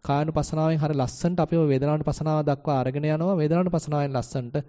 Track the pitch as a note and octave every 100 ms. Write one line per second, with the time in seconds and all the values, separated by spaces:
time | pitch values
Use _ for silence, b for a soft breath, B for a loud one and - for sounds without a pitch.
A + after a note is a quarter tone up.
0 | - C#3+ D3+ D#3 C#3+ D#3 D#3+ D#3+ D3+ D3
1 | B2 - E3+ F3 D#3 E3 D#3 C3 C#3+ D3+
2 | D#3 C#3+ D#3 D#3 D3 C#3 - C3+ B2+ C#3
3 | D3+ D#3 E3+ F#3+ D3+ E3 F3+ E3+ D3+ D3
4 | C#3+ C3 A#2 C#3 A#2+ D3